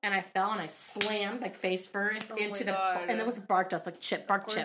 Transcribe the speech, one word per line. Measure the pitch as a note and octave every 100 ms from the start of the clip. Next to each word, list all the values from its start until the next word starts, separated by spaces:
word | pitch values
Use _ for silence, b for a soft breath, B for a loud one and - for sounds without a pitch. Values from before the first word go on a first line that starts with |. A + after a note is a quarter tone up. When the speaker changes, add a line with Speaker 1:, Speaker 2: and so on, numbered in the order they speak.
Speaker 1:
and | G#3
I | G3
fell, | F3+ F#3+ G3+
and | G#3+
I | D#3
slammed, | - - G#3 G#3+ G#3+ G3+ A#3+
like, | F#3+ -
face | F#3 F#3 -
first | G3+ G3+ G#3+ G#3+
Speaker 2:
Oh | A3
Speaker 1:
into | G#3 G3+ G3
Speaker 2:
my |
Speaker 1:
the, | F#3+
Speaker 2:
God. | F#3+ F3+ F3
Speaker 1:
and | A3+
there | A3+
was | A#3+
bark | - F#3+ F#3
dust, | E3+ F3+
like, | -
chip, | - F3 -
bark | G3+
Speaker 2:
Of | G#3
course | G#3+